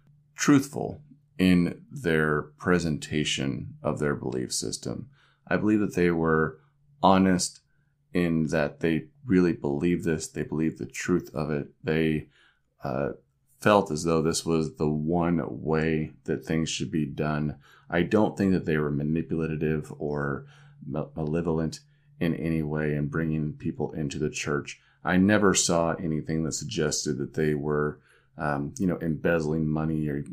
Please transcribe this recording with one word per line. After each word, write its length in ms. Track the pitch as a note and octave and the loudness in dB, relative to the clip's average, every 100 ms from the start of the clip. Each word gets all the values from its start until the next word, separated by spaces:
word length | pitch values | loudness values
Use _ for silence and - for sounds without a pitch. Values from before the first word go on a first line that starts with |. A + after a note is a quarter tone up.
| _ _ _ | _ _ _
truthful 680 | - - C#3+ - - - - - - _ - | -4 4 4 4 -6 -6 -8 -16 -20 _ 2
in 440 | F#2 F2+ E2 - - | 4 4 2 -4 -14
their 520 | D3 E2+ D#2+ D#2 D2+ | -6 0 2 2 0
presentation 1300 | - - F#2+ F2+ E2 C#2+ - D#2 D2 - C#2 A#1+ - - | -2 -6 0 2 2 -4 -2 -2 -2 -2 -2 -4 -8 -6
of 160 | - D2 | -4 -2
their 160 | D2 | -2
belief 380 | C#2+ B1+ B1 B1 | -2 -4 -6 -4
system. 560 | - A1+ - - - - _ _ _ - | -6 -6 -8 -8 -8 -12 _ _ _ -4
I 100 | - | -2
believe 240 | G#2 G#2+ | 2 2
that 140 | G2 | 2
they 160 | - F2 | 2 2
were 480 | E2 D#2+ D#2+ D2+ - _ _ _ - | 2 2 2 2 -4 _ _ _ 2
honest 580 | F2+ F#2+ F#2+ F#2 - - _ _ _ _ _ | 6 6 6 2 0 -8 _ _ _ _ _
in 340 | F2+ E2+ D#2+ D2+ | -2 0 0 0
that 320 | D#2+ D2 - | 0 0 0
they 260 | E2+ D#2+ - _ | 0 0 -2 _
really 280 | - F#2 F2 | 2 4 4
believed 520 | D#2 D2 C#2+ F2 F2 | 2 -2 0 0 0
this. 240 | E2+ D2+ - | 0 -2 -4
They 140 | - | -6
believed 360 | C#2+ D2+ D#2+ - | -4 -2 -2 -2
the 80 | - | -10
truth 440 | - - F2 - | -6 0 0 0
of 160 | - D2+ | -6 -4
it. 180 | D2 C2+ _ | -4 -6 _
They, 440 | - D#2+ D#2+ D#2 - _ _ _ _ _ | -2 0 0 -2 -6 _ _ _ _ _
uh, 280 | C#2+ B1+ C#2 - _ _ _ - | -6 -4 -4 -6 _ _ _ -2
felt 320 | - G#2 F#2+ | 4 6 4
as 140 | D2+ | 0
though 180 | E2 E2 | 2 2
this 240 | D#2 D#2+ D#2+ | 2 0 0
was 300 | D#2+ D2+ - | 0 0 -2
the 120 | D#2 | -2
one 540 | D2+ D2+ F2 E2+ E2+ A#1 - | 0 0 0 2 0 -2 -6
way 500 | D2+ D#2+ D#2+ D#2 D#2 - | -2 0 0 0 -4 -8
that 200 | - D2+ | -6 -4
things 260 | - D#2+ D#2 | -2 -2 -2
should 200 | - - | -4 -4
be 160 | E2 D2 | -2 -2
done. 500 | D2+ D2+ D2+ D2+ - - - - | -2 -2 -2 -2 -6 -14 -20 -4
I 120 | F2 | 0
don't 340 | E2+ G#2 A2 - | 2 4 2 2
think 160 | G2 | 2
that 140 | F2+ E2 | 2 2
they 100 | D#2 | 0
were 140 | D2 | 0
manipulative 1040 | C#2+ D2+ D#2+ D#2+ D#2+ D#2+ D#2 D#2 D#2 D2 - | 0 0 -2 -2 -2 -2 -2 0 -2 -4 -8
or 480 | D2 D2 C#2+ C2+ - - - - - | -6 -4 -2 -4 -8 -20 -20 -18 -10
ma-, 200 | C#2+ - - | -8 -8 -6
malevolent 640 | D2+ E2 E2+ D#2+ D#2 - _ _ _ - | -2 -2 0 0 -2 -4 _ _ _ -4
in 140 | E2+ | -2
any 280 | D#2+ E2 D#2+ | -2 -2 -2
way 320 | D2+ D#2 D2+ | -2 -2 -2
in 140 | D2 D2 | -2 -2
bringing 440 | E2 D#2+ D#2 D2+ | -2 -2 -2 -2
people 380 | C#2+ D#2+ - D2+ | -4 -6 -4 -4
into 260 | - D2 C#2+ | -4 -6 -2
the 120 | D2 | -4
church. 500 | - - D2 - - _ _ | -4 -4 -4 -4 -14 _ _
I 120 | - F2+ | 0 4
never 380 | G2 G#2+ G2 | 6 6 4
saw 400 | F2 - E2+ E2 | 4 2 2 2
anything 500 | D#2 E2+ D#2 D2+ D#2+ | -2 -2 -4 -2 -2
that 80 | D#2+ | -2
suggested 640 | - D2+ E2 D2+ - D#2 C#2 | -4 -6 -2 0 0 -4 -4
that 160 | C#2 | -4
they 200 | - D#2 | -2 0
were, 460 | D2 D2 D2 D2 D2 _ _ _ - | 0 0 0 0 -4 _ _ _ -6
um, 380 | D2+ C#2+ C#2+ - | -4 -2 -4 -2
you 80 | F#2+ | -2
know, 120 | E2+ | 0
embezzling 680 | E2 D2+ F2+ E2+ D2+ D#2 D#2 | -2 -2 0 2 2 0 0
money 400 | D#2 D#2 D#2 D2+ | 0 -2 -2 -2
or 160 | C#2+ C#2+ | -4 -6